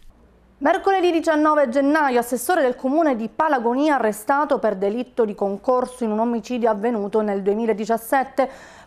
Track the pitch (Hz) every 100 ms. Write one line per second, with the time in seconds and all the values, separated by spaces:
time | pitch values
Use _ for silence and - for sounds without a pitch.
0 | - - - _ _ - 277 370 381 381
1 | 349 330 320 302 311 302 269 262 277 311
2 | 269 240 233 247 - 359 254 247 262 302
3 | 311 226 226 - 311 262 226 254 302 269
4 | 220 208 - 277 294 254 220 196 196 233
5 | 247 - 214 190 196 202 - 254 254 -
6 | 226 214 240 233 214 247 226 208 226 226
7 | 202 220 208 202 196 208 226 208 214 226
8 | - 269 262 - 262 - - -